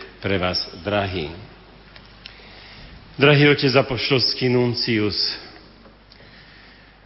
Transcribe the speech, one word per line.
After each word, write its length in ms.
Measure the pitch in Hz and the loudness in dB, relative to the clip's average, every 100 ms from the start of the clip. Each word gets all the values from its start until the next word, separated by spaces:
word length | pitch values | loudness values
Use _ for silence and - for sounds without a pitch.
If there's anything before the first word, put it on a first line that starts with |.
| - - | -20 -10
pre 160 | 98 98 | -4 -2
vás 320 | 90 90 - - | -2 -4 -8 -10
drahý. 480 | 90 101 98 95 76 90 107 - - - - - - - - - - - - - - - - - | -4 -2 -2 -6 -8 -12 -18 -20 -20 -20 -20 -20 -20 -20 -20 -20 -20 -20 -20 -20 -20 -20 -14 2
Drahý 320 | 147 143 147 | 4 6 6
otec 240 | 143 139 | 4 4
apoštolský 720 | 127 131 117 - 135 113 - 127 | 2 2 -2 -2 0 0 -2 0
nuncius, 720 | 123 123 117 - 113 104 98 - - - - - - - - - - - - - - - - - - | 2 0 -2 -2 0 0 -2 -6 -6 -14 -20 -20 -20 -20 -20 -20 -20 -20 -20 -20 -20 -20 -20 -20 -20